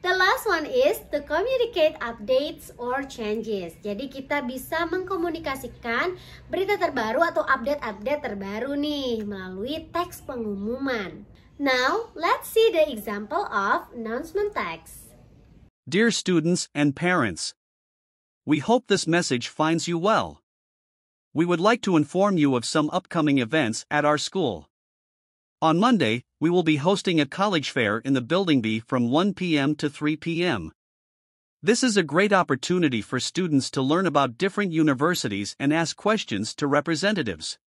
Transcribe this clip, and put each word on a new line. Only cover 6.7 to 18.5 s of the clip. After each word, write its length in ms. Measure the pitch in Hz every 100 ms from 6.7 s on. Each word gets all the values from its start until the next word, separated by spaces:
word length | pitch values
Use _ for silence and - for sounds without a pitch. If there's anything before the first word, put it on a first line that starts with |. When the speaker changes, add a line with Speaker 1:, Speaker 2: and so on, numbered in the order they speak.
| 415
Speaker 1:
terbaru 400 | 339 269 220 247
atau 240 | 330 330 294
update-update 800 | 262 226 285 233 196 214 294 240
terbaru 480 | 202 190 208 254
nih 480 | 285 294 294 262 226
melalui 640 | 208 196 185 185 233 311 320
teks 320 | 330 349 - -
pengumuman. 1080 | 262 220 196 208 254 269 240 185 156 - - - -
Now, 540 | 277 254 254 381 466
let's 340 | - 330 508 -
see 200 | - 453
the 140 | 330 302
example 560 | 226 208 208 214 320 403
of 420 | 214 196 294 -
announcement 600 | 240 220 240 320 403 415
text. 640 | 349 190 165 - - - - - - - - - _ -
Speaker 2:
Dear 220 | 170 233
students 580 | - - 175 156 175 -
and 200 | - 147
parents, 600 | 139 175 180 117 87 - - _ _ _ _ _ _ _ _
we 140 | -